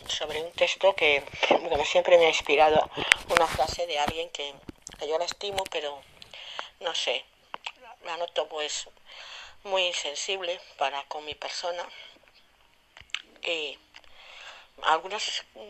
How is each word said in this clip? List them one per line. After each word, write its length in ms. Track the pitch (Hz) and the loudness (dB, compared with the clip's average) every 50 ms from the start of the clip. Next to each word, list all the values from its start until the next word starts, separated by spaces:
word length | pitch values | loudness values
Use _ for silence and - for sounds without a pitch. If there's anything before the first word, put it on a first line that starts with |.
| - - | -10 -8
sobre 340 | - - 165 151 151 151 160 | -6 -6 -4 -4 -4 -4 -6
un 100 | 170 - | -6 0
texto 420 | - 175 175 - - - 190 190 | 2 2 2 2 4 4 4 4
que, 300 | - 170 151 147 139 139 - - - - - | 6 4 4 4 4 0 -4 -4 -4 2 4
como 380 | - - 156 170 160 143 147 | 4 4 4 2 0 0 0
siempre, 320 | - - 180 175 - 180 170 | 4 4 4 6 8 8 10
me 80 | 170 | 10
ha 20 | 156 | 8
inspirado 640 | 127 - - - 147 139 156 156 151 156 - - - - - - - - - - | 4 2 0 2 4 6 6 8 6 6 4 2 -2 -6 2 2 2 2 4 2
una 160 | 175 165 165 | 4 4 4
frase 400 | 160 - - 156 160 - - 175 | 4 2 0 -2 -2 -2 -4 -6
de 120 | 175 156 147 | -4 -2 0
alguien 300 | 147 151 156 165 170 175 | 0 0 -2 -4 -6 -8
que, 240 | - - 147 143 139 139 - - - _ _ - - - | -8 -8 -8 -10 -10 -14 -16 -18 -18 _ _ -20 -14 -10
que 100 | 147 147 | -6 -4
yo 80 | 156 | -2
la 80 | 160 175 | -2 -2
estimo, 400 | 175 - - - 202 196 190 190 190 | -4 -6 -8 -8 -6 -4 -4 -6 -4
pero 320 | - 170 147 147 143 139 139 - - - - - - - - - - - - - - _ | -6 -6 -6 -6 -8 -10 -14 -20 -20 -20 -20 -20 -18 -18 -16 -12 -12 -12 -12 -12 -16 _
no 140 | - 170 165 | -6 -4 -4
sé, 300 | - - - 123 131 - - _ _ _ _ - - - - - _ 254 233 220 - - | -2 -2 -2 -2 -4 -6 -10 _ _ _ _ -16 -12 -12 -14 -14 _ -18 -20 -20 -16 -10
la 140 | 175 165 165 | -10 -6 -6
noto, 280 | 175 170 - 180 156 | -6 -4 -2 -4 -4
pues, 440 | 151 165 156 151 147 - - - - - _ _ - - - - - - - - - - - - | -2 -4 -6 -4 -4 -6 -8 -10 -12 -18 _ _ -20 -20 -20 -18 -18 -16 -16 -18 -18 -20 -16 -6
muy 200 | 208 190 190 185 | -2 0 0 0
insensible 760 | 180 175 - - 151 143 - - - 196 196 185 170 180 185 - - - - | 0 -2 -4 -6 -6 -6 -6 -6 -6 -6 -4 -4 -6 -6 -6 -8 -16 -6 -4
para 260 | - 135 139 139 139 | -4 -2 -2 -6 -8
con 180 | - - 151 151 | -8 -10 -10 -10
mi 80 | 151 147 | -10 -10
persona 520 | - - 135 - - - 175 175 175 185 - - - - - - - _ _ _ _ _ _ _ _ _ _ _ _ _ _ _ - - - - - - _ - - - | -10 -10 -10 -8 -6 -6 -4 -4 -6 -8 -10 -14 -18 -20 -20 -20 -20 _ _ _ _ _ _ _ _ _ _ _ _ _ _ _ -20 -12 -12 -12 -12 -12 _ -20 -10 -8
y 360 | - 170 165 151 143 131 - _ _ _ - - - - - - - - - - - - - - _ _ - - | -6 -6 -4 -6 -8 -10 -14 _ _ _ -20 -20 -20 -20 -20 -20 -20 -20 -20 -20 -20 -20 -20 -20 _ _ -4 0
algunas 600 | - 156 160 175 190 196 214 - - - - - - _ 220 214 | 2 2 2 0 -4 -6 -6 -6 -6 -6 -6 -8 -10 _ -18 -18